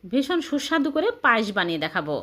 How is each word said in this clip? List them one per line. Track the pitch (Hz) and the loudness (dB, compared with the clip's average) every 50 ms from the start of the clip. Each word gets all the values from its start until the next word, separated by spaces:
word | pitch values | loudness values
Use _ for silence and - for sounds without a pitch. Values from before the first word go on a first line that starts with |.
| - 180 | -8 0
ভীষণ | 214 269 269 277 359 339 294 - | 0 0 0 2 0 -2 0 -2
সুস্বাদু | 285 285 - - 320 330 269 320 285 | -4 -4 -2 0 0 2 0 0 0
করে | 311 349 466 466 - - | 0 0 0 -2 2 2
পায়েস | 269 233 226 220 202 196 | 4 4 4 2 0 0
বানিয়ে | 202 180 175 165 156 156 | -2 0 0 0 -2 -4
দেখাবো। | 156 - 185 151 151 147 117 | -2 -4 -4 -2 -2 -4 -4